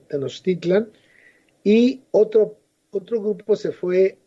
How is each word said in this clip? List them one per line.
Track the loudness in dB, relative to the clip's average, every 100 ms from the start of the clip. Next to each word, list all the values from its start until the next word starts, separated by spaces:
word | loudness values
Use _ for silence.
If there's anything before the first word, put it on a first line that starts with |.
| _
Tenochtitlan, | -8 -8 -6 -4 -4 0 -2 -2 _ _ _ _ _ _ _
y | 2 4 4 0 _
otro, | 0 2 2 0 -4 _ _ _
otro | -12 -6 -4
grupo | -4 -6 -2 -2
se | -4
fue | -6 -4 0 0 -2